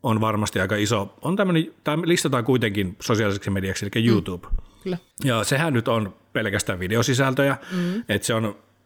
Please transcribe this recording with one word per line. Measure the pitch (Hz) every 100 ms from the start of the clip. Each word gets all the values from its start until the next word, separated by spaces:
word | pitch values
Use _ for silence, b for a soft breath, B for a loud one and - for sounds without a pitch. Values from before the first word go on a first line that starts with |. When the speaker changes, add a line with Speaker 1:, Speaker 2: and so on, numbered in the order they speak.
Speaker 1:
on | 120 110
varmasti | 110 107 104 98
aika | 95 107
iso. | 104 110 98 -
On | 151 196
tämmönen, | 190 160 165 -
tää | - 151
listataan | 170 - 156 127 117
kuitenkin | 127 113 101 92 -
sosiaaliseksi | - 110 104 98 -
mediaksi, | 95 95 92 101
eli | 113
Speaker 2:
Mm. | 113
Speaker 1:
YouTube. | - - 87 - - - -
Speaker 2:
Kyllä. | 190 175 - -
Speaker 1:
Ja | 139 113
sehän | 104 139 165
nyt | 120 127
on | 113 101 - _
pelkästään | - 110 101 - 90
videosisältöjä, | 92 113 113 127 135 131 139 131 -
Speaker 2:
Mm. | 185 175 202 233
Speaker 1:
et | 196
se | -
on | 113 110 - _ _